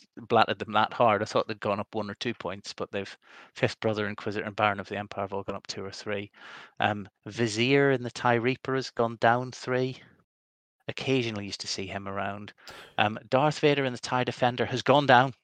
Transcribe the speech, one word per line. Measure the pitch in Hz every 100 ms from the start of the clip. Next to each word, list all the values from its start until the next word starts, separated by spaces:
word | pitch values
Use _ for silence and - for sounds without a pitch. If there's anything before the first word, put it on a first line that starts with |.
| _ - 117
blatted | 117 107 101
them | 107
that | 104 107
hard. | - 120 101
I |
thought | 107 127 -
they'd | 107
gone | 110 101
up | 101 110
one | 104
or |
two | 101 123
points, | 110 87 98 -
but | - 101
they've | 101 95 - _ - - -
Fifth | 120 -
Brother, | 113 107 101
Inquisitor, | 107 - 104 104
and |
Baron | 98 107 101
of | 92
the | 101
Empire | 104 -
have | 98
all | 98
gone | 98 98
up | -
two | -
or | 98
three. | - - 101 101 _ - - - -
Um, | 107 104 98 _ -
Vizier | 101 117 107 123 139 139
in | 131
the | 120
tie | - 123
Reaper | 120 120 135 - 131
has | 127
gone | - 117 117
down | 117 120 127
three. | - - 127 131 123 - _ _ _ _ _ _ _ -
Occasionally | - - 135 117 107 101
used | -
to | -
see | - 95
him | 98 98
around. | 98 98 101 104 - - - - -
Um, | 107 110 -
Darth | 131 151 147
Vader | 151 143 135
in |
the | 123
TIE | - 127
Defender | 123 - 123 120 113
has | 123
gone | - 139 139
down | 123 131 -